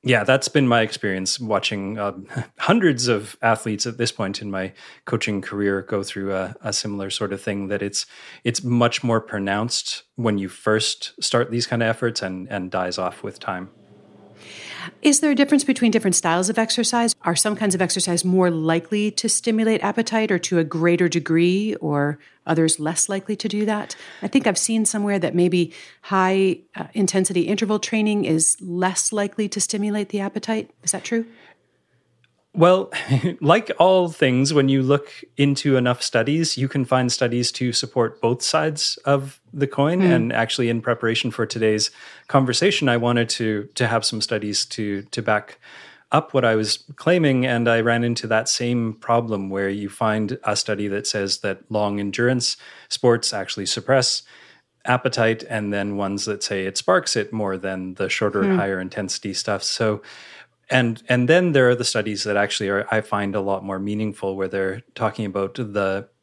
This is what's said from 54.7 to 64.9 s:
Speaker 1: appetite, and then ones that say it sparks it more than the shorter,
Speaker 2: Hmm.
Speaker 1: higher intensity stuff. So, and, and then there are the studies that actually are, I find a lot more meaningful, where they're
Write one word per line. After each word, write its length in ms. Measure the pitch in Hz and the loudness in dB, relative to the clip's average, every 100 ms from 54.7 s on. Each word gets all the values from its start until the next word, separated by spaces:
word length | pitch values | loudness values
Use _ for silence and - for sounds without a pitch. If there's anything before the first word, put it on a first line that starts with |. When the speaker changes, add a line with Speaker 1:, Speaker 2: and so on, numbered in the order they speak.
| _ | _
Speaker 1:
appetite, 580 | - 123 127 120 113 113 - | -2 0 0 2 2 0 -4
and 220 | 113 104 | -4 -2
then 240 | 101 101 101 | -2 -2 -2
ones 280 | 98 101 - | -4 -4 -4
that 180 | 101 | -6
say 220 | - 101 95 | -4 -4 -4
it 120 | 95 | -4
sparks 380 | - 185 - 117 | 2 2 2 -2
it 160 | 104 | -2
more 240 | 113 101 92 | -2 -2 -2
than 380 | 95 95 92 | -4 -6 -8
the 140 | 90 95 | -6 -4
shorter, 360 | - 104 101 | 0 0 2
Speaker 2:
Hmm. 140 | 98 95 | 2 2
Speaker 1:
higher 200 | 98 95 | 0 -2
intensity 560 | 92 104 95 - 104 | -6 -6 -6 -6 -6
stuff. 300 | 92 - 101 | -6 -4 -4
So, 380 | - - 110 107 - - - - - _ _ | -4 0 0 0 -6 -20 -20 -20 -20 _ _
and, 320 | 131 120 113 - | 2 2 -2 0
and 180 | 123 123 | 2 6
then 240 | 170 180 | 4 6
there 160 | 139 127 | 6 6
are 60 | |
the 100 | 123 | 4
studies 400 | 120 117 107 101 | 0 -2 -2 -4
that 140 | 107 101 | -2 0
actually 320 | 101 - 98 | 0 0 -2
are, 160 | 98 101 | -2 0
I 120 | 110 | -2
find 320 | 104 104 101 | 0 -2 -2
a 60 | 101 | -2
lot 200 | 98 95 | -2 -2
more 160 | 98 95 | -4 -6
meaningful, 560 | 101 107 107 101 98 | -4 -2 -4 -4 -6
where 140 | 95 95 | -4 -4
they're 340 | 98 95 98 - | -2 -2 -4 -12